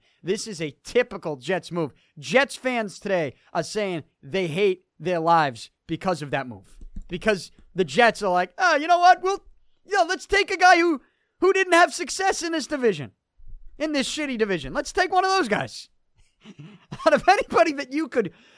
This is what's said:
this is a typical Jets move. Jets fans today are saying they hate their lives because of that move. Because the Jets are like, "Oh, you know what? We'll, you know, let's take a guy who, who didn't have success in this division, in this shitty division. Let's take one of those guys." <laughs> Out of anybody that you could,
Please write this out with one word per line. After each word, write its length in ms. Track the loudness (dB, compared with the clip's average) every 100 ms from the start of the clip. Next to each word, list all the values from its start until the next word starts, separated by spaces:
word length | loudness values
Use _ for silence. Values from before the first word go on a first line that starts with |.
| _ _
this 240 | -6 -6 -6
is 140 | -8
a 140 | -8 -10
typical 520 | -2 0 0 -4 -8 -8
Jets 360 | -4 -4 -4
move. 220 | -6 -6 -6 _ -18
Jets 380 | 0 2 2 -2
fans 440 | -4 -4 -6 -8
today 360 | -4 -2 -2 -6 _
are 100 | -6
saying 400 | -6 -4 -4 -6 -10 _
they 260 | -8 -4 -4
hate 380 | 0 0 0 _ _
their 200 | -4 -2
lives 500 | 4 4 4 -2 -16 _ -12
because 340 | -6 -4 -4
of 100 | -4
that 160 | -6 -6
move. 300 | -12 -18 -20 -16 -14 -12
Because 440 | -6 -2 -2 -4 _ -14 -4
the 100 | -2
Jets 380 | 4 4 4
are 80 | 0
like, 220 | 0 -2 0
"Oh, 180 | 2 2
you 120 | 2
know 120 | 4
what? 220 | 6 6
We'll, 220 | 4 -6 -8 -20 _ _ -4
you 120 | 0
know, 80 | 0
let's 200 | -2 0
take 240 | 0 0
a 80 | 4
guy 200 | 6 6
who, 240 | 4 0 _ _ _ 0
who 140 | 2
didn't 200 | 2 4
have 200 | 6 4
success 480 | 2 -8 -4 -2 -2
in 100 | -2
this 160 | -4 -4
division, 440 | -2 -2 -2 -8 _ _ _ -16 -16 -16 -8
in 140 | -4
this 180 | -2 -2
shitty 280 | -4 -6 -2
division. 360 | -2 -2 -4
Let's 180 | -8 -6
take 200 | -2 0
one 140 | 2 2
of 60 |
those 160 | 2 0
guys." 420 | -2 -4 -12 -20 _ _ _ _ _ -20
<laughs> 600 | -20 -20 -20 -18 -2 2
Out 80 |
of 140 | 2 4
anybody 460 | 2 4 2 2
that 200 | 0 -6
you 140 | -6 -4
could, 260 | -4 -4 -6 _